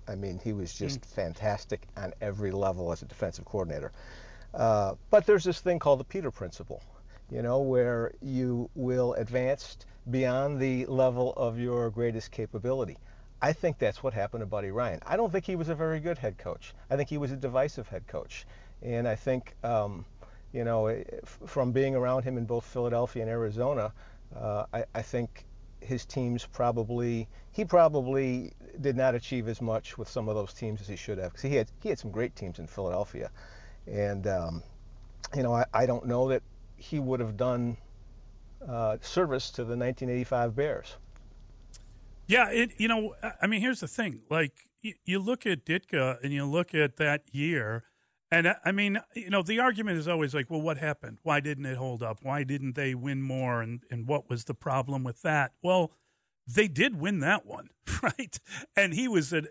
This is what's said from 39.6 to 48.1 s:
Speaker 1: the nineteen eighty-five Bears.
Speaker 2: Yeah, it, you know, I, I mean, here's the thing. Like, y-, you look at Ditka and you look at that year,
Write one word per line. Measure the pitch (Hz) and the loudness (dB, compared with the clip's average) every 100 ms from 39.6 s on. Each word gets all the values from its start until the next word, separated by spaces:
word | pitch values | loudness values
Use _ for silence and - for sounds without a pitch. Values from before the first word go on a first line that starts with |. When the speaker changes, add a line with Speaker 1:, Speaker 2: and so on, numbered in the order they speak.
Speaker 1:
the | 117 120 | -2 0
nineteen | 123 127 123 | -2 -2 -2
eighty-five | 123 120 123 120 113 | 0 0 2 2 0
Bears. | 147 - - - - - - - - - - - - - - - - | 0 -2 -8 -16 -18 -20 -20 -20 -20 -20 -20 -20 -20 -20 -20 -8 4
Speaker 2:
Yeah, | 240 208 | 6 6
it, | 233 240 - | 4 2 2
you | 226 | 2
know, | 220 214 - | 2 0 -4
I, | 220 - | -8 0
I | 196 | 2
mean, | 214 | 4
here's | 247 240 | 2 0
the | 160 | -2
thing. | - 208 - - | -2 -2 -2 0
Like, | 160 147 - - _ | 2 2 -2 -20 _
y-, | 220 - | -12 -6
you | - 190 | 0 0
look | 196 247 214 | 2 0 0
at | 156 - | 0 0
Ditka | 180 - 156 131 123 | -2 2 2 2 2
and | 139 | 0
you | 143 139 | 0 2
look | 165 175 156 | 2 2 4
at | 143 - | 4 4
that | 151 147 - | 2 2 0
year, | 139 156 151 107 113 - _ _ | -2 0 2 0 -4 -8 _ _